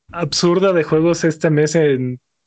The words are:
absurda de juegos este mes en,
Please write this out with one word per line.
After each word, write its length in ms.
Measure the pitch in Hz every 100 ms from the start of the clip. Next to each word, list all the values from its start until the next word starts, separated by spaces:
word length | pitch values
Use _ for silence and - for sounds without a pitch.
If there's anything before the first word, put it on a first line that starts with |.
| -
absurda 600 | - 160 - 175 175 196
de 100 | 175
juegos 400 | 156 156 165 165
este 260 | 165 156 165
mes 260 | 147 151 165
en, 440 | 151 131 127 123 _ _